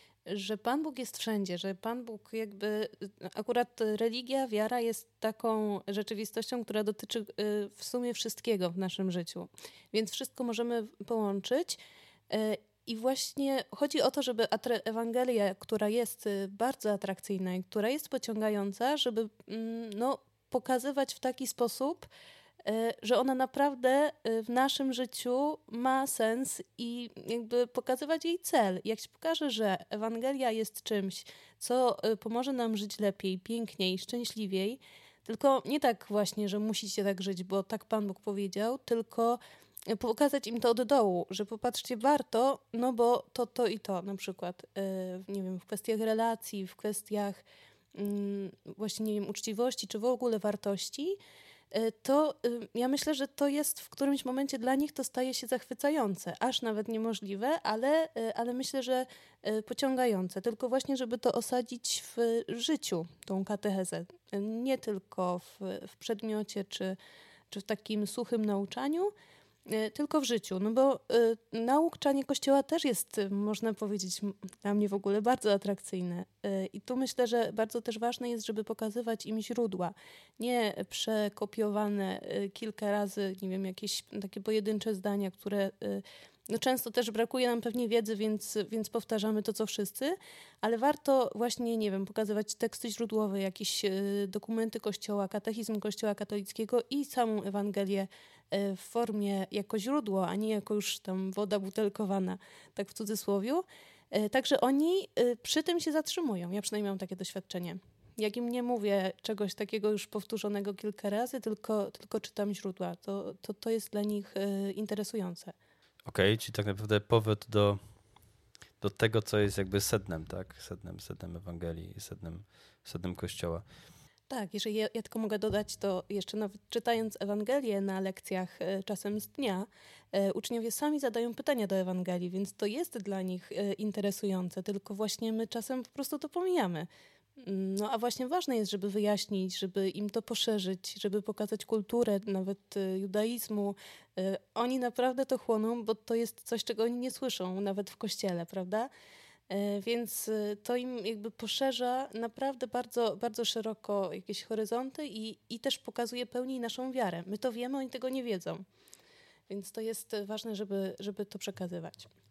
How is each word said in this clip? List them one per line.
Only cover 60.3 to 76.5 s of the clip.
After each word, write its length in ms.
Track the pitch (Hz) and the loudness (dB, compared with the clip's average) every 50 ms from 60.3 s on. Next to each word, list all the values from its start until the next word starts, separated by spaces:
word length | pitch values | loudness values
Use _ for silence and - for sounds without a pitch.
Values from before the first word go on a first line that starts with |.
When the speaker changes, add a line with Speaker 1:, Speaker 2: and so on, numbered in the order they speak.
| - 190 185 | -4 -2 -2
Speaker 1:
Tylko 260 | 233 220 - - 247 | -2 -2 0 0 0
właśnie, 280 | 240 269 - - 277 | 0 0 2 0 0
żeby 220 | 247 254 226 233 247 | 0 0 -2 -2 0
to 140 | - 247 - | 2 2 2
osadzić 720 | 240 226 - - 247 247 - 247 240 - - - - - - - | 2 0 0 0 0 0 -2 -6 -6 -4 -4 -4 -4 -4 -6 -2
w 260 | - 233 233 226 233 - - | 2 2 2 2 2 0 -2
życiu, 580 | 226 240 233 311 320 - - - 202 170 165 170 - - - | -4 -2 0 2 2 2 2 0 -2 -2 -2 -4 -10 -14 -8
tą 180 | - 190 190 196 | -4 -2 -2 0
katechezę. 600 | - 208 196 - 214 190 190 185 180 - 165 170 - - - _ _ - 202 | 0 -2 0 0 0 0 2 0 0 -2 -4 -6 -8 -12 -20 _ _ -4 -2
Nie 380 | 202 214 220 226 247 269 269 262 | -2 -2 -2 -2 0 0 0 0
tylko 600 | - 233 208 190 - _ - - 185 180 180 180 | 0 -2 -4 -4 -6 _ -4 -2 0 0 0 -2
w, 200 | - - - - 196 185 190 - - 190 | -4 -10 -12 -8 -6 -6 -6 -6 -8 -12
w 80 | - | -16
przedmiocie 680 | - - - 226 208 220 220 214 208 214 - - 208 196 | -10 -4 -4 -2 -2 -2 -2 -2 -2 -2 -4 -4 -6 -6
czy, 320 | - - - 190 190 190 - - - - - - - - - _ _ | -6 -4 -4 -2 -2 -4 -4 -8 -16 -20 -20 -20 -20 -20 -20 _ _
czy 100 | - 202 | -10 -10
w 40 | 196 | -6
takim 420 | - 214 208 - - 220 214 208 | -4 -6 -6 -4 -4 -2 -2 -2
suchym 380 | 190 - - 240 - 240 220 214 | -2 -2 -4 -2 0 0 0 2
nauczaniu, 680 | 214 202 196 202 190 - 240 262 285 311 339 370 415 403 - - - - - - _ _ _ _ - 220 | 2 0 0 -2 -4 -4 -4 -2 0 0 0 0 0 -2 -6 -12 -20 -20 -20 -20 _ _ _ _ -2 0
y, 180 | 220 220 214 | 0 0 -2
tylko 300 | 214 - 294 294 - 311 | -2 -2 -2 2 2 2
w 40 | 269 | 2
życiu. 360 | 233 240 220 - - 190 185 | 2 2 0 0 -2 -2 0
No 100 | 196 214 | 0 2
bo, 260 | 226 247 262 277 262 | 4 6 6 6 4
y, 400 | - - - - 233 233 226 226 - _ _ - | 2 0 2 6 6 6 6 4 2 _ _ -4
nauczanie 720 | 226 226 240 262 294 320 339 - - - 285 277 277 262 | -2 2 4 6 6 6 4 2 2 2 2 4 4 2
Kościoła 380 | - 277 - - 277 269 277 269 | 0 0 2 4 6 6 6 6
też 220 | - 311 339 - | 4 2 2 4
jest, 340 | 285 226 - - - - 220 | 2 2 2 0 -2 -2 -2
y, 120 | 202 196 | 0 0
można 440 | 202 202 208 208 214 196 226 226 208 | 0 0 0 0 0 0 0 0 0
powiedzieć, 460 | - 220 202 208 202 185 185 - - 208 | 0 -2 -2 -2 -2 -2 -4 -4 -4 -4
m-, 120 | 202 190 - - 185 - - - | -4 -4 -6 -10 -12 -12 -6 -2
dla 120 | 202 202 | 2 2
mnie 140 | 208 208 202 | 4 4 4
w 60 | 196 | 2
ogóle 280 | 196 190 196 196 214 208 | 0 2 2 2 4 4
bardzo 300 | 240 254 247 - 214 202 | 4 4 4 4 4 4
atrakcyjne. 720 | 196 - 202 196 190 - - - 185 180 180 175 175 190 - _ _ - | 4 4 0 -2 -2 -4 -6 -4 -4 -2 -2 -4 -4 -6 -8 _ _ -4
Y, 200 | 202 | -2